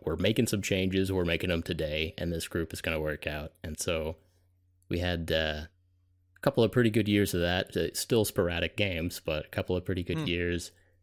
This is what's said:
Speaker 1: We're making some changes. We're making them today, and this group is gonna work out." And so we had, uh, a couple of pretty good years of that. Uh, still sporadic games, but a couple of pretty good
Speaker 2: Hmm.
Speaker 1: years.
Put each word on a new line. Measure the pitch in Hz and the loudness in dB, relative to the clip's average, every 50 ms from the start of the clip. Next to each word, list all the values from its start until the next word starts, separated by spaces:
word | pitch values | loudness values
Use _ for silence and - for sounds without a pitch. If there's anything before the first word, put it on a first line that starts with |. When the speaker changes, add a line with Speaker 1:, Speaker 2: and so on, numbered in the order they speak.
| - | -4
Speaker 1:
We're | - 80 | -4 -2
making | 78 90 101 113 - 117 - | 2 2 2 4 4 2 2
some | - 101 | 2 -2
changes. | 95 - 101 92 92 92 92 95 95 95 | 0 0 2 2 2 2 2 2 2 2
We're | 95 92 87 | 2 0 2
making | 85 85 82 - 92 | 2 0 0 0 0
them | 85 82 - | 0 0 0
today, | - 87 80 80 73 76 78 80 82 - - | -2 -4 -4 -2 -2 -2 -2 -2 -2 -4 -6
and | 87 85 | -4 -4
this | 82 82 - - | -4 -4 -6 -4
group | - 87 82 - | -4 -4 -4 -4
is | - - | -6 -6
gonna | - 87 80 78 | -4 -4 -2 -2
work | 78 76 73 - - 78 | -2 -4 -4 -4 -6 -6
out." | 76 76 78 80 _ - | -6 -6 -8 -10 _ -12
And | - 82 76 - | -10 -10 -8 -6
so | - 92 85 80 78 80 87 - _ _ _ _ _ _ _ _ _ _ _ _ _ - | -2 -2 -2 -2 -2 -4 -6 -8 _ _ _ _ _ _ _ _ _ _ _ _ _ -4
we | - 87 | -2 -2
had, | 90 90 87 85 82 82 80 | 0 0 0 -2 0 0 2
uh, | 80 80 78 76 76 78 - _ _ _ _ _ _ _ _ _ _ _ _ _ - | 2 2 0 -2 -4 -8 -12 _ _ _ _ _ _ _ _ _ _ _ _ _ 0
a | |
couple | - 143 - 127 113 | 0 0 4 4 2
of | 104 | 4
pretty | - 127 120 110 | 4 4 4 4
good | 107 117 101 104 | 4 4 4 4
years | 104 101 101 92 - | 4 4 4 4 2
of | 87 | 0
that. | 85 87 90 92 - - - | 2 2 2 0 0 0 0
Uh, | 92 82 - - | 0 0 0 -2
still | - - - 127 113 104 | -4 -2 2 2 2 2
sporadic | - - - 90 85 85 85 87 82 - - | 2 2 0 0 0 0 -2 -2 -4 0 0
games, | 104 98 87 82 82 90 - - | 0 0 0 -2 -4 -4 -6 -6
but | - 82 78 76 - | -4 -4 -4 -4 -4
a | - | -4
couple | - 107 - - 90 | -4 -4 -2 0 -2
of | 90 87 | -2 0
pretty | - 92 92 87 | -2 -4 -4 -2
good | - 85 160 | -2 -4 -2
Speaker 2:
Hmm. | 151 87 | -2 -2
Speaker 1:
years. | 85 87 87 87 87 82 - - _ _ _ _ _ _ | -2 -2 0 -2 -2 -2 -4 -8 _ _ _ _ _ _